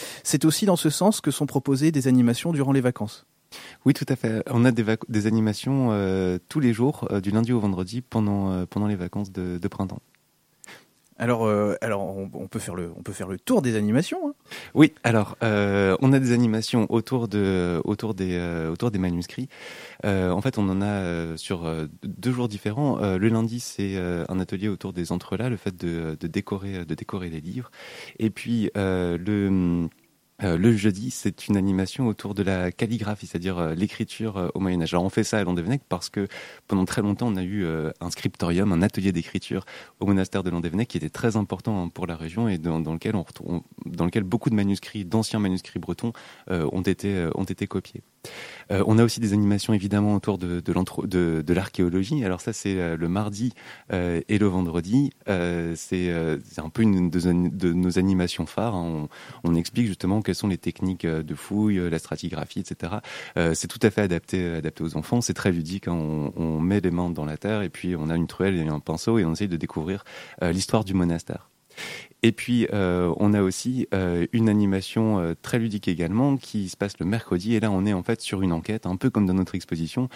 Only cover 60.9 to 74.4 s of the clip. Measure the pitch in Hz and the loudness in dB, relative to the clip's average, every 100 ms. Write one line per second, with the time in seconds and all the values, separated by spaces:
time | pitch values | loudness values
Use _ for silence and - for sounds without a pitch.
60.9 | 90 85 80 76 76 - 101 104 95 87 | -2 -2 -2 -4 -8 -4 0 2 2 0
61.9 | 82 - 80 85 76 - - - - 85 | -2 -4 -8 -6 -8 -8 -8 -8 -8 -6
62.9 | 104 - - - - 82 80 85 - 110 | -8 -8 -14 -6 2 2 2 -4 2 2
63.9 | 107 98 85 - 92 87 82 76 - 80 | 4 2 0 -2 -2 -2 -2 -4 -4 -4
64.9 | 78 - 120 - - 101 85 78 95 - | -4 -2 0 0 0 0 0 -2 -6 -4
65.9 | 85 78 78 73 - 80 78 87 101 90 | -2 -2 -2 -4 -2 -2 0 2 2 2
66.9 | 87 87 78 76 76 101 107 90 - 87 | 0 -2 -4 -6 -4 -2 -2 -4 -6 -4
67.9 | 85 78 85 80 - 95 90 78 76 - | -2 0 0 -2 0 0 0 -2 -4 -4
68.9 | 80 - 113 82 80 104 82 85 - 80 | -4 0 2 2 0 -2 -2 -4 -6 -4
69.9 | 98 - - - - 87 90 - 113 98 | -6 -8 -18 -18 -4 -2 0 0 0 2
70.9 | 95 87 82 - - - _ _ - - | 2 2 0 -4 -12 -14 _ _ -14 -12
71.9 | - - _ 113 - - 120 107 104 90 | -14 -18 _ 0 2 0 0 2 2 2
72.9 | 90 87 - 104 104 95 - 120 127 - | 2 2 2 4 4 2 0 -2 -2 -2
73.9 | 98 90 87 87 117 | 0 0 0 0 2